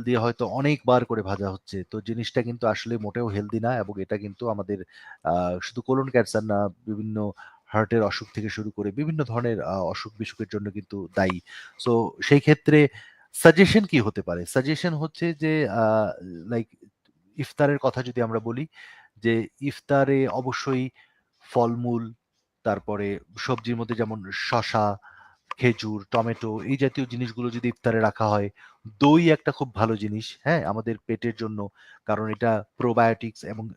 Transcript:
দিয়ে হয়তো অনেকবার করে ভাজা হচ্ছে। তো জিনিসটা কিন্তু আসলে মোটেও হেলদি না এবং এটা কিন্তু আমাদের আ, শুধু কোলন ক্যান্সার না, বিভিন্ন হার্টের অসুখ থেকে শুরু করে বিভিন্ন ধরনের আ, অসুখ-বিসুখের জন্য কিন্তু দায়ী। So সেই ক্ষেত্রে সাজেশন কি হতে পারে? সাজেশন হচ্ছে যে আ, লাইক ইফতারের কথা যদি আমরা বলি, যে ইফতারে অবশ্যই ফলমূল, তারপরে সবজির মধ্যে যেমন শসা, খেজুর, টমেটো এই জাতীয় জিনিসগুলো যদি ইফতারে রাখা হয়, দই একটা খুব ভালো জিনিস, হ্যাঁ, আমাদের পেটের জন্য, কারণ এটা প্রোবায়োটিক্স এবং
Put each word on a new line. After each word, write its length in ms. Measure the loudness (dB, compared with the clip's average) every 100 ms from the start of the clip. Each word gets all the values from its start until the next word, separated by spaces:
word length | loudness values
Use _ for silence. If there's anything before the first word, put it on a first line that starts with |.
দিয়ে 160 | 0 0
হয়তো 240 | 0 -2 -4
অনেকবার 540 | -2 0 0 4 4 2
করে 160 | -2
ভাজা 260 | -2 -4 -4
হচ্ছে। 280 | -6 -10 -10
তো 140 | -8 -10
জিনিসটা 400 | -8 -6 -4 -2
কিন্তু 240 | -4 -2 0
আসলে 280 | 0 -4 -6
মোটেও 300 | -6 -4 -2
হেলদি 320 | -4 -4 -2
না 120 | -2 -2
এবং 160 | -4 -8
এটা 140 | -6 -6
কিন্তু 260 | -6 -8 -6
আমাদের 300 | -4 -4 -8 -8 -20 -20 -8 -2
আ, 80 | 0 0 -4
শুধু 200 | -6 -6
কোলন 260 | 0 0 2
ক্যান্সার 340 | 2 2 0
না, 160 | 0 0 -2 -6 -10
বিভিন্ন 320 | -8 -6 -4 -6 -8 -16 -20 _
হার্টের 380 | 0 2 2
অসুখ 240 | 0 -2 -8
থেকে 160 | -8 -6
শুরু 200 | -6 -8
করে 180 | -6 -6
বিভিন্ন 300 | -4 -4 -4
ধরনের 340 | -2 -2 -2 -2
আ, 140 | -4 -4
অসুখ-বিসুখের 680 | -4 -6 -10 -10 -10 -8 -8
জন্য 180 | -6 -6
কিন্তু 260 | -10 -10 -10 -4 0
দায়ী। 220 | 2 0 -8 -18 -20 -6
So 120 | 2 2 2 -4
সেই 200 | 4 4
ক্ষেত্রে 380 | 6 4 6 6 6 0 -20 _ _ 6
সাজেশন 480 | 8 10 8 6 4
কি 140 | 2
হতে 220 | 2 -2
পারে? 200 | -4 -4 -2
সাজেশন 480 | -2 0 -2 -2
হচ্ছে 320 | -4 -6 -4 -4
যে 200 | -2 0 0 0
আ, 120 | 2 2 2 0 -4 -12 -14 -6
লাইক 200 | -4 -4 _ -20 _ _ _ _ -10
ইফতারের 420 | -6 0 2 2
কথা 220 | 0 -2
যদি 160 | -4 -2
আমরা 180 | -2 -2
বলি, 260 | -4 -6 -8 -14 -20 -20 -20 _
যে 120 | 0 0 -2 _
ইফতারে 580 | -8 -8 0 2 4 2 2
অবশ্যই 580 | -2 -4 -4 -2 -2 -4 -10 _ _ _ _ -4
ফলমূল, 540 | 0 2 0 -2 -2 -4 -12 _ _ _ _
তারপরে 560 | -2 -2 -2 -4 -4 -6 -10 -8
সবজির 380 | -4 -4 -4 -6
মধ্যে 200 | -4 -4
যেমন 360 | -4 -6 -10
শসা, 640 | -8 -2 -2 0 2 0 -2 -10 -20 -20 _ -18 0
খেজুর, 480 | 0 2 -4 -8 -2
টমেটো 500 | -2 -2 -4 -6 -8
এই 160 | -6 -2
জাতীয় 300 | -2 -2 -6
জিনিসগুলো 420 | -6 -8 -6 -6
যদি 180 | -4 -4
ইফতারে 340 | -2 0 2
রাখা 280 | 2 2 0
হয়, 200 | 0 -2 -8 -20 _ -20 2
দই 320 | 6 8 6
একটা 200 | 4 0
খুব 240 | -4 -4 0
ভালো 200 | 0 0
জিনিস, 420 | -4 -6 -8 -6
হ্যাঁ, 220 | 0 0 0
আমাদের 300 | -4 -4 -6 -6
পেটের 280 | -4 -4 -4
জন্য, 320 | -6 -6 -10 -14 -20 -10 -4
কারণ 260 | -2 -2
এটা 320 | 0 0 0 -2 -2
প্রোবায়োটিক্স 640 | 2 4 4 2 -4 -12
এবং 260 | -12 -12 -12